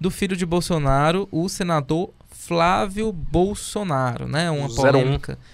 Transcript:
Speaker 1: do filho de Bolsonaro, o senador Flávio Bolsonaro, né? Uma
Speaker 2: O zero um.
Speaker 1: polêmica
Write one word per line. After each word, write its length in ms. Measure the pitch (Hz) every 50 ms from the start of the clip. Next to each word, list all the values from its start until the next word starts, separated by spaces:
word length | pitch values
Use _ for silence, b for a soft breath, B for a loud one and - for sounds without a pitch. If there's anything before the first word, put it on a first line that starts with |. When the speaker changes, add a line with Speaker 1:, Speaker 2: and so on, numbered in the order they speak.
Speaker 1:
do 100 | 156 190
filho 240 | - - 196 180 196
de 120 | 175 180
Bolsonaro, 840 | 165 170 175 170 - 180 160 143 135 135 139 147 160 170 190 202 -
o 160 | - 156 170 190
senador 600 | - - 202 175 165 151 139 123 156 165 190 - - _ - -
Flávio 840 | - - - - 175 165 165 175 185 214 214 196 190 208 190 - 185
Bolsonaro, 1120 | 160 139 - 147 165 180 202 208 - - - - 214 208 180 143 131 131 123 117 - -
né? 240 | 123 127 151 175 170
Uma 160 | 156 143 143
Speaker 2:
O 40 | 139
zero 280 | 117 - 131 135 139 135
um. 40 | 127
Speaker 1:
polêmica 360 | 135 143 143 - - 135 - b b